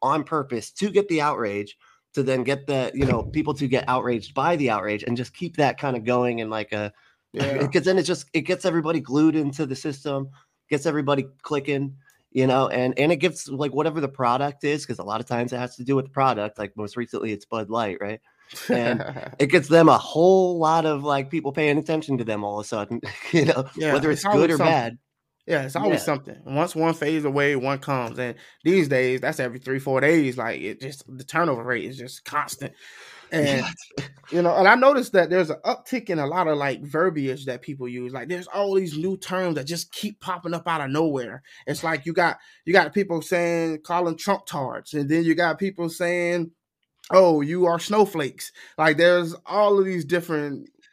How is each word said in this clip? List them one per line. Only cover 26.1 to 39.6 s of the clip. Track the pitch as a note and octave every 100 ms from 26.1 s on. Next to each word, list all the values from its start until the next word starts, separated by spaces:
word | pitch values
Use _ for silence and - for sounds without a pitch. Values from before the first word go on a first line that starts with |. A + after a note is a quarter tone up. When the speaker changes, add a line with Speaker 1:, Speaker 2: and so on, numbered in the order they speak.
| C3+ C#3 - C3+
Speaker 2:
Once | C#3 F3
one | D#3+ D#3+
fades | D#3+ D3 D#3+
away, | D3 C#3+ C#3+ C#3
one | C3 C3+
comes. | C#3 C3 A#2+ B2
And | B2 A#2 - _
these | D#3+ F#3+ C#3+
days, | C3 B2+ B2+
that's | B2+ D#3+
every | B2+ B2+
three, | C3 C3+
four | C#3 C3+
days. | C#3+ E3 C3+ B2
Like, | A2+ D2
it | F2+ -
just, | C3+ C#3 -
the | C3
turnover | C3 E3 E3+ A#2+
rate | A#2+ A#2+
is | F2+ C3
just | B2 -
constant. | - D3 D3 - C3+ - - - - - -
And, | E3 C#3+ C3+
Speaker 1:
Yeah. | - - - -
<laughs> | - - -
Speaker 2:
you | E3+
know, | F3 E3+
and | F#3+
I |
noticed | A#3+ C4 C#4+ -
that | G3 D#3+
there's | F3+ D#3+
an | C#3+
uptick | G3+ B3 - B3+ A3
in | E3
a | C#3+
lot | F3 D#3+
of, | D3
like, | C#3 C3
verbiage | C#3+ D#3 F#3 D#3 C3+ C#3 C3+
that | B2
people | - C#3 B2
use. | B2 B2
Like, | C3 B2
there's | F3+ F3+
all | F#3+ G3+
these | F#3+ F3+ D3
new | F3+ F#3+
terms | - F#3 F3+
that | D3+